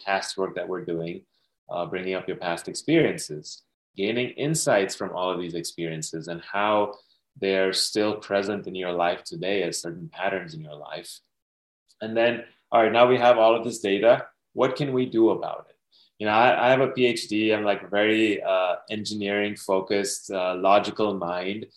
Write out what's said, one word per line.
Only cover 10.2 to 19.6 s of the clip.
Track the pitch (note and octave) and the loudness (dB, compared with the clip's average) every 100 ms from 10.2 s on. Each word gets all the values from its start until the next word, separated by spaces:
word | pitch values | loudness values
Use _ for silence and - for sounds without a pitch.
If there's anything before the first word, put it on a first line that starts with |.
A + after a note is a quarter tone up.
| F#2+ F#2+ E2+ | -4 -4 -8
in | D#2+ | -14
your | D#2 D2 | -14 -16
life. | D2 D#2+ E2+ - _ _ _ _ _ _ _ _ | -14 -14 -14 -18 _ _ _ _ _ _ _ _
And | A2 A2+ | -4 2
then, | A#2 A#2 - _ _ | 2 0 -8 _ _
all | A#2 | 4
right, | G#2+ | 4
now | A#2 B2 | 6 6
we | B2+ | 6
have | A#2+ A#2 | 6 8
all | A2+ A#2 | 6 4
of | |
this | A#2+ A2 | 0 -4
data. | G2+ G2+ A2 C3 - _ _ | 0 4 6 4 2 _ _
What | - C3 B2+ | 0 0 0
can | C#3 | -2
we | B2+ B2+ | 0 0
do | A2+ A2 | 4 4
about | F2+ D#2+ - - | 4 -4 -10 -14
it? | _ _ _ _ _ | _ _ _ _ _
You | G#2+ | 2
know, | |
I, | G#2+ B2 F2+ B2 | 6 6 6 4
I | |
have | C3 | 4
a | C3 | 2
P | B2+ B2 | 2 2
H | A#2 - | 0 -2
D. | G#2+ G#2+ | 0 2
I'm, | G#2+ | 2
like, | G#2 G2 F#2 | 2 -2 -2
very, | G2+ G#2+ A2 A2 G2 | 0 2 4 2 0
uh, | F#2+ F#2 F2+ F2 - | 0 0 0 -2 -6
engineering | G#2+ G2+ G#2+ G2+ G2+ G#2 | -8 -6 -4 -2 0 -2
focused, | G2+ | -4